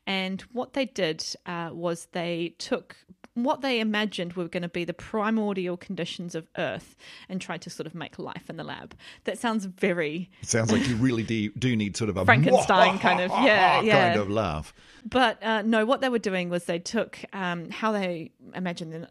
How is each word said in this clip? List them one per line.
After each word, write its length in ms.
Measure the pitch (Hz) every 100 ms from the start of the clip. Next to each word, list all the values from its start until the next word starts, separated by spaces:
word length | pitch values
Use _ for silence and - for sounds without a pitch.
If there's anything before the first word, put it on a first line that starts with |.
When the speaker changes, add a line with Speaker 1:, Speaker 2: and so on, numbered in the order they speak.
| -
Speaker 1:
And 360 | 190 185 190 -
what 220 | 240 254
they 120 | 277 262
did, 400 | - 165 160 - - -
uh, 240 | 175 165
was 360 | 165 170 170 -
they 420 | 180 170 165 170 -
took 360 | - 254 - - _ - -
what 280 | 233 262 294
they 180 | 269 240
imagined 540 | 220 208 214 190 175
were 160 | 180 170
gonna 180 | 180 175
be 160 | 175
the 100 | 170
primordial 840 | 175 - 220 208 220 208 190 180 175
conditions 580 | - 185 170 - 175 160
of 100 | 160 -
Earth 360 | 147 98 - _ - - -
and 100 | 185
tried 220 | - 165
to 80 | 175
sort 180 | - 160
of 80 | 165
make 240 | - -
life 300 | 151 - -
in 80 | 160
the 80 | 147
lab. 280 | - - - - -
That 160 | - 185
sounds 240 | 233 220
very 640 | 190 180 220 175 151 160 175 -
Speaker 2:
It 80 | -
sounds 240 | 117 110
like 120 | - -
you 80 | 110
really 260 | 131 117
do, 280 | 104 113 104
do 220 | - 127 113
need 180 | 104 -
sort 140 | 107
of 80 | 92
a 80 | 92
Speaker 1:
Frankenstein 760 | 127 160 - - 190 185 190
kind 220 | 208 180
of, 100 | 180
Speaker 2:
<laughs> 120 | -
Speaker 1:
yeah, 320 | 269 208 180 202
Speaker 2:
kind 120 | 220
Speaker 1:
yeah. 280 | 202 180 110
Speaker 2:
of 140 | 98
laugh. 440 | 107 95 76 - - - - 220
Speaker 1:
But, 360 | 254 233 -
uh, 200 | 220 220
no, 240 | 220 226 220
what 160 | 277
they 80 | 262
were 100 | 233
doing 300 | 202 185 175
was 160 | 175 -
they 140 | 170
took, 400 | - 226 - - -
um, 380 | 196 180 175 160
how 240 | 208 220
they 380 | 208 185 170 160 _ -
imagined 380 | - 180 175 160
the, 160 | 160 -